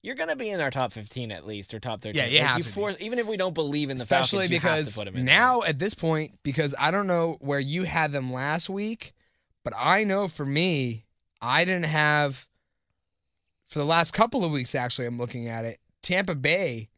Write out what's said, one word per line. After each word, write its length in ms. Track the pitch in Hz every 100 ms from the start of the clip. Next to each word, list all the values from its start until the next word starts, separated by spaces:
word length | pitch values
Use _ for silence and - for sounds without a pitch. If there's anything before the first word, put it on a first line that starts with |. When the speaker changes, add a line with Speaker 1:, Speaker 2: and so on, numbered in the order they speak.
Speaker 1:
you're 120 | - -
gonna 200 | 320 294
be 140 | 226
in 100 | 190
our 100 | 143
top 200 | 135 123
fifteen 400 | 110 104 - 117
at 140 | 95 80
least, 280 | 104 98
or 60 | 110
top 220 | 123 113
thirteen. 180 | 107 123
Speaker 2:
Yeah, 60 | 123
you 120 | 143
Speaker 1:
Like, 80 | 147
Speaker 2:
have 100 | 123
Speaker 1:
you 40 |
Speaker 2:
to 60 | 120
be. 40 |
Speaker 1:
force, 220 | 196 208 190
even 200 | 208 240
if 80 | 220
we 100 | 214
don't 160 | 185 165
believe 340 | 147 147 143
in 80 | 131
the 60 |
Speaker 2:
Especially 440 | 117 135 131 202 185
Speaker 1:
Falcons, 40 |
you 80 | 170
have 180 | 170 156
to 60 |
Speaker 2:
because 120 | 151 117
Speaker 1:
put 100 | 101
'em 80 | 101
in 80 | 127
Speaker 2:
now 340 | 165 247 254
Speaker 1:
there. 80 | 180
Speaker 2:
at 100 | 143
this 140 | 190
point, 460 | - 165 156 156 -
because 300 | 147 135 147 127
I 120 | 143
don't 160 | 185 202
know 300 | 175 165 143
where 180 | 139 143
you 240 | 135 165
had 280 | 180 160 156
them 200 | 143 127
last 380 | 127 139 156 -
week, 440 | 196 208 226 - _ _ _ _ _
but 100 | - 107
I 280 | 135 190
know 240 | 214 190 196
for 180 | - 139
me, 600 | 143 185 156 123 113 _ _ _ _
I 240 | 117 139 180
didn't 200 | 185 160
have, 600 | 156 151 147 147 131 - _ _ _ _ _ _ _ _ _ _ _ _
for 120 | 151
the 60 | 143
last 260 | 165 165
couple 320 | - 226 262 175
of 60 |
weeks, 220 | 147 123 139
actually, 320 | 123 - 123
I'm 100 | 120
looking 300 | 120 120 117
at 180 | 113 113
it, 140 | - _ _
Tampa 340 | - 180 196 156
Bay 540 | 135 175 175 117 110